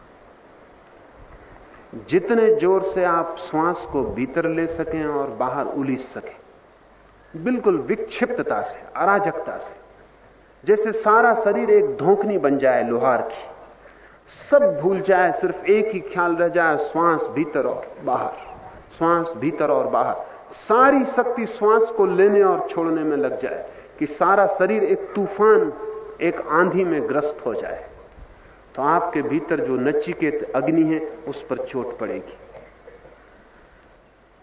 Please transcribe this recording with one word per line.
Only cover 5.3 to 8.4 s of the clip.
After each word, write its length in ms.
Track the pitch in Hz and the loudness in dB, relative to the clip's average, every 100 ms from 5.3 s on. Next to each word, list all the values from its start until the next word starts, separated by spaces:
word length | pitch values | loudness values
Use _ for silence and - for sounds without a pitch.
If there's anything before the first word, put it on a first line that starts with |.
बाहर 360 | 107 127 135 123 | -4 -4 -4 -4
उलीस 420 | 143 135 127 - | -4 -4 -4 -6
सकें, 240 | 113 - - - - _ _ _ _ _ _ _ | -14 -14 -18 -20 -20 _ _ _ _ _ _ _
बिल्कुल 440 | 160 190 247 208 160 | -8 -4 0 2 0
विक्षिप्तता 800 | 123 208 - - 240 240 | 0 -4 -4 -4 -4 -2